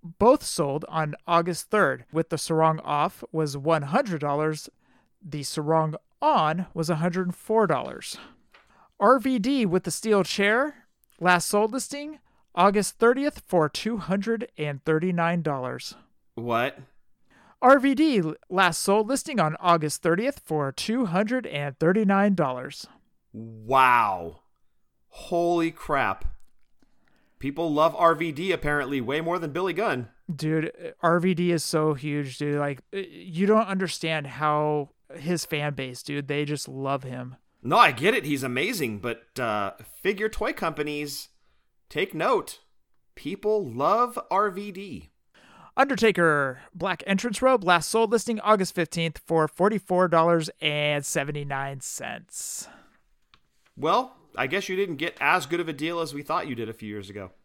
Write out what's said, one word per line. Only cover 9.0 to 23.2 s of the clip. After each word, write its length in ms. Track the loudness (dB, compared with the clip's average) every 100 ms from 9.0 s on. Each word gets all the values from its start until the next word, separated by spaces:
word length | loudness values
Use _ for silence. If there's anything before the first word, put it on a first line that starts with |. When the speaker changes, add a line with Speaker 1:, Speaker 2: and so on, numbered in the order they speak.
Speaker 1:
R 200 | 6 6
V 180 | 4 0
D 280 | 2 2 2
with 180 | 0
the 80 | -2
steel 320 | -6 2 2
chair, 600 | 2 0 2 2 0 -6 _ _ _ _
last 280 | 2 2 2
sold 260 | 0 0
listing 460 | -2 -6 -10 -10 -14 _ _ _
August 440 | 2 4 4 -2 2
thirtieth 420 | 4 4 0 -4 -2
for 220 | 2 2
two 300 | -2 -6 -6
hundred 500 | -2 -2 0 -4 -4 -8
and 260 | -8 -6 0
thirty-nine 560 | 0 2 0 0 0
dollars. 540 | -2 -4 -6 -8 -12 -16 _ _ _ -10
Speaker 2:
What? 420 | -2 0 0 -4 -20 _ _ _ _ _ _ _
Speaker 1:
R 180 | 6 8
V 160 | 6 4
D 260 | 4 4 0 -4 _
last 320 | 2 2 2
sold 260 | 2 2 2
listing 320 | -2 -2 0
on 180 | 0 0
August 420 | 4 4 2 -2
thirtieth 380 | 0 2 0 -4
for 320 | -4 -2 -2
two 360 | -4 -4 -2 0
hundred 380 | 0 0 -2 -4
and 300 | -6 -8 0
thirty-nine 560 | 2 4 4 4 4 2
dollars. 520 | 0 -2 -10 -14 -18 _ _ _